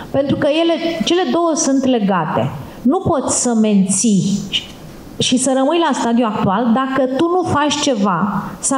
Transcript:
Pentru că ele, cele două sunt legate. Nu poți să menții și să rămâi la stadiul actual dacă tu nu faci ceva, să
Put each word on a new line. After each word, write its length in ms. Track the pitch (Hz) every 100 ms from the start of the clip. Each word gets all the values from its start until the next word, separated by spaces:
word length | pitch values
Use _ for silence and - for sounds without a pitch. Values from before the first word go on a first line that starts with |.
| -
Pentru 240 | 269 285 -
că 120 | 294 311
ele, 420 | 339 320 330 339
cele 180 | - 349 330
două 200 | 302 339 302
sunt 300 | - 269 254
legate. 640 | 240 196 185 160 190 127 - - -
Nu 180 | 240 359 370
poți 340 | 302 - -
să 120 | 247 226
menții 640 | 220 202 190 - 240 190 160 - - - - - - - - -
și 200 | - 254
să 140 | 277 262
rămâi 300 | 269 339 320
la 80 | 262
stadiul 280 | 233 233 233
actual 360 | 208 220 190 240
dacă 360 | 262 262 269 254 269
tu 80 | 339 370
nu 60 | 359
faci 300 | 294 294 -
ceva, 600 | 285 226 202 170 202 190 - -
să 160 | -